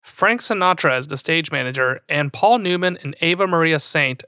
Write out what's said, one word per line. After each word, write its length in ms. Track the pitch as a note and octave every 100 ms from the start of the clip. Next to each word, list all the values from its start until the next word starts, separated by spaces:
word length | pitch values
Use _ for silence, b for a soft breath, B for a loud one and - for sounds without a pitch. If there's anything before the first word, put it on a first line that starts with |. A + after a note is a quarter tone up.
Frank 400 | - - G3 A#3
Sinatra 520 | - G#3 F#3 F3+ D3+
as 140 | B2+ B2+
the 100 | C#3
stage 340 | - E3 D#3
manager 500 | C#3+ B2+ C3 C3 C3 -
and 240 | D3 C#3+
Paul 240 | - G3+ A#3+
Newman 400 | F#3 F3+ F3+ F3+
and 120 | C#3+ -
Ava 240 | E3+ F3 F#3+
Maria 340 | E3+ D#3+ D#3
Saint 440 | - E3 C#3 D3+